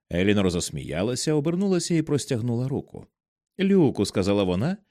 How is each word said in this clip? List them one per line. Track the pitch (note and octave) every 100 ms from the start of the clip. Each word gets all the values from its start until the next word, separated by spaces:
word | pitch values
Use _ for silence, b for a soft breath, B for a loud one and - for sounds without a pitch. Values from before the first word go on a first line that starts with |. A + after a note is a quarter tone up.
| -
Елінор | F2 G2 G#2 F#2+
засміялася, | E2+ - D2 C#2 D#2 G#2+ B2+ -
обернулася | D3+ D#3 F3 G3+ F3+ E3
і | E3
простягнула | D#3 D3 - B2 A#2+ A#2 C3
руку. | B2 - - - _ _ _ _ -
«Люку», | F#3+ G3 C#3 G2+
сказала | G2+ A2 F#2+ G2+
вона, | F#2+ F2+ C#3+ G3 _